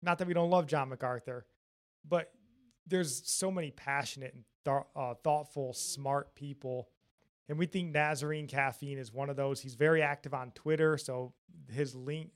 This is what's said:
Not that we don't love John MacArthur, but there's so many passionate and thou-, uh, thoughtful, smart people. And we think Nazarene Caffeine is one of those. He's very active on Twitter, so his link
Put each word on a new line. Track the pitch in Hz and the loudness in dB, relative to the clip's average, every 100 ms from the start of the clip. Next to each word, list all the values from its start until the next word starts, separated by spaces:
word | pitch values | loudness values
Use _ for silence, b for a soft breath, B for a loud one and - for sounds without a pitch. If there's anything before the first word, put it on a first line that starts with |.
Not | 175 175 | 0 2
that | 180 | 2
we | |
don't | 170 170 | 2 6
love | 180 151 | 6 4
John | 151 131 | 0 0
MacArthur, | 127 127 123 - 123 - _ _ _ _ _ 151 | -2 -4 -4 -6 -10 -12 _ _ _ _ _ -2
but | 175 160 _ _ _ _ _ 160 | 0 0 _ _ _ _ _ -2
there's | 185 160 127 - | 0 0 -2 -4
so | - 190 | 0 0
many | 185 151 | 0 -4
passionate | - 139 139 120 139 127 | -6 -2 0 -2 -6 -12
and | 131 - _ | -12 -20 _
thou-, | 143 139 - | 0 0 0
uh, | 143 127 | -4 -6
thoughtful, | 120 156 151 147 147 127 | 0 2 2 0 -4 -4
smart | - - 139 139 139 139 | -4 -6 -4 0 0 -2
people. | - 143 135 131 127 120 _ _ _ _ _ - | -8 -12 -8 -6 -6 -8 _ _ _ _ _ -6
And | 151 | 0
we | 175 | 0
think | 185 170 | 0 0
Nazarene | 147 151 143 147 151 143 | 2 2 0 -2 -4 -2
Caffeine | 139 135 - 143 135 | 0 0 -2 -6 -8
is | 113 | -6
one | 120 143 | -4 -4
of | 139 | 0
those. | 139 135 | -2 -2
He's | 135 | -6
very | 120 151 160 | 4 6 6
active | 143 143 139 | 4 0 -6
on | 135 127 | -6 -8
Twitter, | - 156 156 156 147 | -6 0 4 4 4
so | - 127 127 - _ 170 131 | -2 -6 -6 -12 _ -20 -8
his | 123 139 | -4 -4
link | 127 131 156 160 | -4 -8 -8 -8